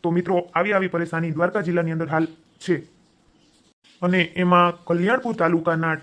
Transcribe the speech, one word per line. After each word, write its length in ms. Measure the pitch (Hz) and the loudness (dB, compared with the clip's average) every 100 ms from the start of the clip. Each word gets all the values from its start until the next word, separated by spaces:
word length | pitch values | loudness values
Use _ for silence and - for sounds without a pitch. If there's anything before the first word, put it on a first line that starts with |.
તો 80 | 170 | 0
મિત્રો, 380 | 170 180 180 175 165 | -2 0 -2 -2 -2
આવી 180 | 196 | 0
આવી 140 | 196 185 | 0 0
પરેશાની 440 | 170 170 165 170 | -2 -4 -4 -4
દ્વારકા 300 | 151 175 214 | -2 0 0
જિલ્લાની 300 | 170 175 165 | -2 -2 -2
અંદર 160 | 160 160 | -4 -2
હાલ 180 | 160 160 - _ _ - | -2 -2 -6 _ _ -4
છે 200 | 160 - _ _ _ _ _ _ _ _ _ _ _ | -4 -4 _ _ _ _ _ _ _ _ _ _ _
અને 320 | 175 180 165 - | 0 0 0 0
એમાં 500 | 180 175 175 170 - | 4 6 4 0 -4
કલ્યાણપુર 500 | 170 185 254 240 - | 0 2 0 -2 0
તાલુકાના 640 | 170 170 160 165 165 156 | 2 2 0 -2 -2 -4